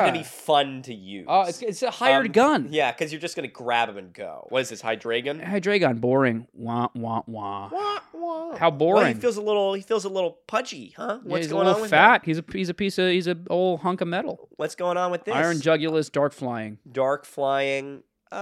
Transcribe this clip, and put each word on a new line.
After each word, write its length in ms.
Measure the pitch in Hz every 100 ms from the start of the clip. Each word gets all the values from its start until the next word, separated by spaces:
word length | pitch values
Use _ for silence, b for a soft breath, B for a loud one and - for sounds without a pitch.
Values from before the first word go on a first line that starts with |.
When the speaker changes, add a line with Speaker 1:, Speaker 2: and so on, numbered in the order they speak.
Speaker 1:
gonna 60 | 175
Speaker 2:
Yeah. 40 |
Speaker 1:
be 120 | 160
fun 580 | 156 - - 147 139 131
to 100 | 127
use. 320 | 110 95 98 90
Speaker 2:
Uh, 160 | 180 180
it's, 140 | -
it's 200 | 233 180
a 80 | 247
hired 360 | - 254 269 226
Speaker 1:
Um, 40 |
Speaker 2:
gun. 340 | 202 277 269 139
Speaker 1:
yeah, 200 | 151 131
'cause 220 | - 160
you're 80 | 156
just 160 | 165 -
gonna 100 | 131
grab 400 | - 123 117 113
him 100 | 101
and 140 | 92
go. 320 | 87 92 71 -
What 120 | 127
is 60 | 123
this, 120 | 110
Hydreigon? 600 | 113 110 117 117 131 151
Speaker 2:
Hydreigon, 600 | 170 202 180 208 151 117
boring. 460 | 123 131 131 113 123
Wah, 380 | - 117 117 120
wah, 280 | 123 113 113 -
wah. 440 | 110 101 101 98
Speaker 1:
Wah, 280 | 359 415 415 -
wah. 460 | 330 339 320 330 302
Speaker 2:
How 120 | 170
Speaker 1:
Well, 20 |
he 60 | 143
Speaker 2:
boring. 420 | 160 208 170 110
Speaker 1:
feels 160 | 240 208
a 40 |
little, 320 | 208 208 196
he 80 | 196
feels 220 | 190 220
a 60 | 190
little 300 | 190 175 - -
pudgy, 460 | 220 254 175 107 -
huh? 220 | 160 214
Speaker 2:
Yeah, 80 | 180
Speaker 1:
What's 140 | 170 160
Speaker 2:
he's 60 |
Speaker 1:
going 80 | 165
Speaker 2:
a 80 | 190
little 60 | 202
Speaker 1:
on 40 |
with 80 | 214
Speaker 2:
fat. 320 | 156 208 233
Speaker 1:
that? 20 | 170
Speaker 2:
He's 140 | 160
a, 40 | -
he's 160 | 190 180
a 60 |
piece 240 | 175 202 190
of, 100 | 185
he's 180 | 180 175
a 100 | 170 180
old 300 | 170 185 165
hunk 220 | 180 185
of 80 | 175
metal. 400 | 175 302 - - -
Speaker 1:
What's 180 | 151 -
going 220 | 175 175
on 120 | 180
with 140 | 175
this? 100 | 202
Speaker 2:
Iron 240 | 143 165 165
Jugulis, 520 | 151 160 156 156 147
dark 220 | 147 143
flying. 440 | - 131 117 107 107 -
Speaker 1:
Dark 320 | 127 131 143 -
flying. 800 | - 139 139 139 135 139 139 _ _ _
Speaker 2:
I 60 | 196